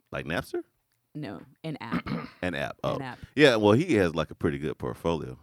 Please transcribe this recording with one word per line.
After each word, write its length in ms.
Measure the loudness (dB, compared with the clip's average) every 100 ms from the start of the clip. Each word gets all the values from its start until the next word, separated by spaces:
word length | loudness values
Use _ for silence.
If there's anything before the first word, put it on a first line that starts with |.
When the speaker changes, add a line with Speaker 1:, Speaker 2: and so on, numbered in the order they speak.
| _
Speaker 1:
Like 140 | -10 -4
Napster? 360 | -4 -4 -8 -10 _ _ _ _
Speaker 2:
No, 260 | -14 -12 -12 -18 _
an 140 | -12 -10
app. 260 | -8 -8 -6 -10 -10
Speaker 1:
<clears throat> 160 | -8
An 120 | -6
app. 220 | -4 -6 -6
Oh. 120 | -6 -4
Speaker 2:
An 60 |
app. 160 | -6 -10 -6
Speaker 1:
Yeah, 220 | 4 6 8
well, 160 | 6
he 220 | 6 4
has, 200 | 2 2
like, 160 | 0 -6
a 40 |
pretty 240 | -4 -4 -2
good 200 | -6 -6
portfolio. 600 | -8 -4 -4 -4 -6 -12